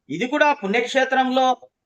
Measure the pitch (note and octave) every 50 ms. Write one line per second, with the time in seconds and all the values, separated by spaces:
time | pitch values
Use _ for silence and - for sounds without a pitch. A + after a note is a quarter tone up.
0 | _ - C#3 E3+ A#3 B3+ C#4+ D4+ D4+ D4 C#4 - G3 F#3+ G3+ B3 A#3+ A#3+ - C4+
1 | C4 C4 C4 C4 C4 B3+ B3+ C4 C4 B3+ B3 - - - _ _ _